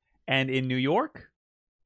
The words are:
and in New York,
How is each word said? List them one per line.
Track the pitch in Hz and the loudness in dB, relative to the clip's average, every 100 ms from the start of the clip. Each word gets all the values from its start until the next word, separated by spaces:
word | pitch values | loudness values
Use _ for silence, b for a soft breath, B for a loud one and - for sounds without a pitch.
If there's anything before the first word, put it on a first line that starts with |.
| _ _ - | _ _ -2
and | 135 131 | 0 0
in | 131 131 | 0 0
New | 127 | 0
York, | 131 180 302 - - _ _ _ _ _ | 2 0 -2 -8 -20 _ _ _ _ _